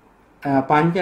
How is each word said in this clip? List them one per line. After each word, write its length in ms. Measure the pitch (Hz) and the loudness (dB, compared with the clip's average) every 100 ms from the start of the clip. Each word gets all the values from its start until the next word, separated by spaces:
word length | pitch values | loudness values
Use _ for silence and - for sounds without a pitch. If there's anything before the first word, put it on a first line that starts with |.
| _ _ _ _ | _ _ _ _
අ, 200 | 143 135 | -2 -2
පංච 320 | 135 151 165 180 | 0 0 0 0